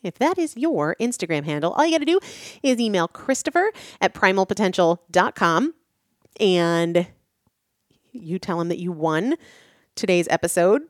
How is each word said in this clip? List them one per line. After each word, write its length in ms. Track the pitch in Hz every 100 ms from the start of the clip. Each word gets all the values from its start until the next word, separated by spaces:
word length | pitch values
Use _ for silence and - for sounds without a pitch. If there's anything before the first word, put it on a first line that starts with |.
If 160 | 190 -
that 180 | - 381
is 180 | 320 233
your 400 | 311 226 151 -
Instagram 420 | 240 240 170 156
handle, 300 | 147 147 165
all 120 | - 320
you 60 |
gotta 140 | 320 285
do 140 | 359 - - - -
is 160 | 277 240
email 280 | 233 196 165
Christopher 640 | - - 262 - 339 403 - - -
at 140 | -
primalpotential 880 | - 196 190 190 208 202 180 170 170 _
dot 240 | 180 202 -
com, 380 | 175 165 285 - _ _ _ _ _ -
and 680 | 202 180 170 170 170 170 175 _ _ _ _ _ _ _ _ _ _
you 280 | 247 170 185
tell 220 | - 170
him 80 | 170
that 100 | 175
you 120 | 180
won 440 | 165 160 156 226 330 - - _ _ _ -
today's 320 | 202 180 170
episode 540 | 165 170 - 175 240 320